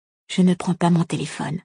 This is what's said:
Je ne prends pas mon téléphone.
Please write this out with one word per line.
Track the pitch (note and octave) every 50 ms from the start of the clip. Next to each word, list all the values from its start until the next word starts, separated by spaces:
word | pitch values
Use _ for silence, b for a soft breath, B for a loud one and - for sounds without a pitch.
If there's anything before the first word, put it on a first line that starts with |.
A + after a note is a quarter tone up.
| _ _ _ _ _ -
Je | - - F#3
ne | F#3 F3+
prends | F3 - - F3
pas | - - E3+
mon | F3 E3 E3
téléphone. | - - D#3 D#3 D3+ - - - C#3+ D3 F3+ -